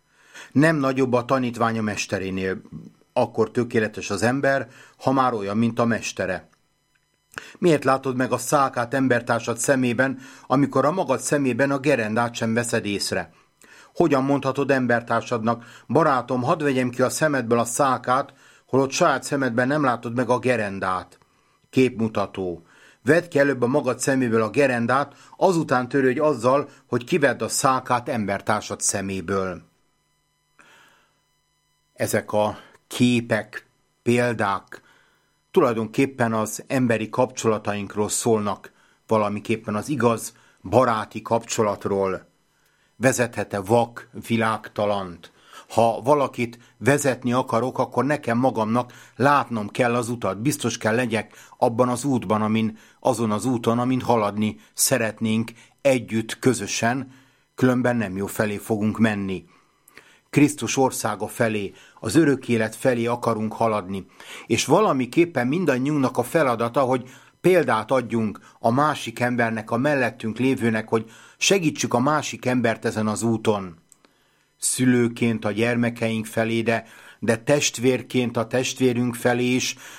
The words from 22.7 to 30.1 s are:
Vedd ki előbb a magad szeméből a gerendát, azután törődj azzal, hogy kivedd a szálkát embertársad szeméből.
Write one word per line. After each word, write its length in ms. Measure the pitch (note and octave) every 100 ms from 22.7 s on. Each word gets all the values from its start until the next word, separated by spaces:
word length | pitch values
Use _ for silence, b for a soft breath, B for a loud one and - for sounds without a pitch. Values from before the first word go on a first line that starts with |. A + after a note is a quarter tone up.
| b b b
Vedd 260 | A2 E3 E3+
ki 100 | C#3
előbb 240 | C#3 B2+
a 40 | B2
magad 320 | D3 B2+ A#2
szeméből 440 | - C3+ B2 A2+
a 80 | A2
gerendát, 640 | A#2+ C#3 B2 A#2 C3 C#3+ B B -
azután 520 | F3+ E3+ D#3 B2+ A#2+
törődj 300 | C#3 C3 B2
azzal, 500 | D3+ B2+ B2 C#3 C#3 B _
hogy 180 | A#2
kivedd 380 | A#2+ E3+ C#3 A2+
a 60 | A2
szálkát 600 | - C#3 B2+ - B2 A#2+
embertársad 720 | B2 G2 G2 - G#2+ - G2+
szeméből. 840 | - G#2 G2 F#2+ E2+ G2 F#2 E2 - _ _ _ _